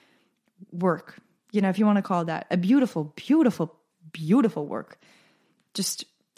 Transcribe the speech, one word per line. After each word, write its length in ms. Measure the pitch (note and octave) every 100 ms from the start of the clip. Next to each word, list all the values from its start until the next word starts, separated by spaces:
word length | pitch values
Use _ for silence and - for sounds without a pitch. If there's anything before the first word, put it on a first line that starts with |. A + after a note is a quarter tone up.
| _ _ _ _ _ _ -
work. 460 | E3+ F#3 D#3+ - - _ _ _
You 80 | G#3
know, 80 | F#3+
if 100 | F#3
you 80 | G#3+
wanna 160 | G#3
call 220 | F#3+ F3+ E3+
that 200 | D#3+ -
a 60 | F3+
beautiful, 480 | F3+ C#4 B3+ E3+ D3+ -
beautiful, 580 | - D4+ C4+ - E3 - _ _ D#3+
beautiful 540 | E3 D#3 A3+ A3+ - D3
work. 320 | G#2+ - - _ _ _ _ _ _ _
Just 300 | - F#3+ - - _ _